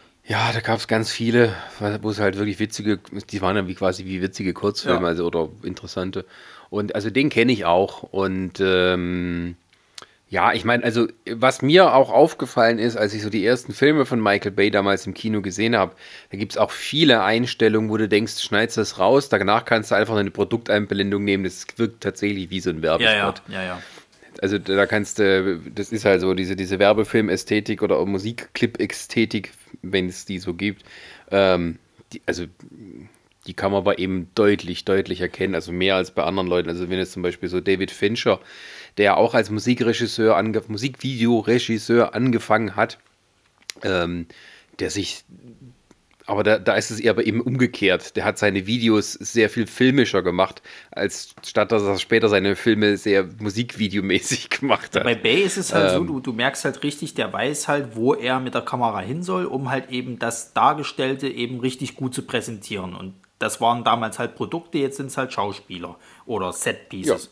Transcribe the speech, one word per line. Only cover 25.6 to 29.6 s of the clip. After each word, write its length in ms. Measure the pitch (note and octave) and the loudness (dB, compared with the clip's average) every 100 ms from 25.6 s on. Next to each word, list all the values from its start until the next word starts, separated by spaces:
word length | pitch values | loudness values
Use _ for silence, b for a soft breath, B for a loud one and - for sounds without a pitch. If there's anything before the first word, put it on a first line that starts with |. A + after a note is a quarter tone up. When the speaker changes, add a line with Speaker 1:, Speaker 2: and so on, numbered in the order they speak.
| D2+ - | -6 -8
Speaker 1:
das 160 | G2 | -6
ist 140 | A2+ G#2 | 0 4
halt 160 | F#2+ | 4
so, 120 | F#2 | 4
diese, 220 | F#2 F#2 F#2+ | 0 -2 -4
diese 240 | F#2 F#2+ | -4 2
Werbefilm-Ästhetik 1040 | G2+ G#2+ G#2 A#2 G#2+ F#2 - G#2+ G#2+ G#2 | 4 4 2 2 2 -2 0 -2 -2 -2
oder 200 | G#2 E2 F#2 | 0 2 0
Musikclip-Ästhetik, 1500 | G2 G#2 A#2 - - A#2 - G#2 - - - A2 A2+ F#2 - | -2 -4 -10 -10 -2 -2 -2 -6 -6 -4 0 0 -2 -8 -20